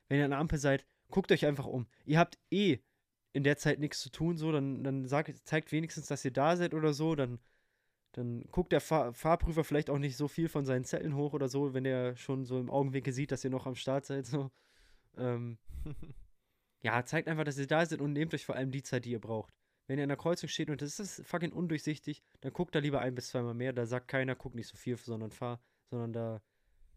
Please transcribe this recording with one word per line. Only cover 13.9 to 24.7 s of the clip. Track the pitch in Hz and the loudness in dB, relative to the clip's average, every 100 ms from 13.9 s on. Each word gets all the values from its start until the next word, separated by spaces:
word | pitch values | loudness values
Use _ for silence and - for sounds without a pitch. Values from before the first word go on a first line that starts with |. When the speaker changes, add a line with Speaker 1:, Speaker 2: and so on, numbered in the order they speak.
| 135 - | 0 0
Speaker 1:
seid, | 139 123 | -4 -2
so. | 143 135 - _ _ _ _ _ - | -2 -2 -8 _ _ _ _ _ -4
Ähm, | 123 120 120 113 - - 151 | -2 -2 -4 -8 -10 -8 -6
Speaker 2:
<laughs> | - 160 - - _ _ _ _ _ | -6 -10 -14 -18 _ _ _ _ _
Speaker 1:
ja, | 113 113 127 | 0 0 2
zeigt | 160 156 | 0 0
einfach, | 160 | 0
dass | 147 139 | 0 -2
ihr | 135 | 2
da | 156 165 | 4 4
seid | 151 | 2
und | 147 | 0
nehmt | 147 160 | 0 0
euch | 151 - | -2 -4
vor | 131 | -2
allem | 131 | -2
die | 135 | -4
Zeit, | - 127 117 | -2 -2 0
die | |
ihr | 117 | -4
braucht. | 110 113 104 _ _ _ - | -2 -4 -6 _ _ _ -6
Wenn | 139 | -2
ihr | |
an | 143 | 0
der | 139 | 0
Kreuzung | 165 180 - | 0 0 -2
steht | - 156 | -4 -2
und | 143 | -4
das | 143 - | -6 -6
ist | 202 - - | -10 -10 -6
fucking | 175 165 | -4 -2
undurchsichtig, | - 175 156 - 151 - - _ _ | -2 -2 -2 -2 -6 -6 -10 _ _
dann | 139 | -8
guckt | - 175 160 | -4 0 0
da | |
lieber | 147 139 | 2 0
ein | 123 127 | 0 -2
bis | - | -4
zweimal | 135 120 117 | -2 -2 -2
mehr, | 127 | -2
da | 123 113 | -2 -2
sagt | 123 - | -2 -2
keiner, | 135 131 127 | 0 0 -2
„Guck | 131 120 | -6 -10
nicht | |
so | 107 | -10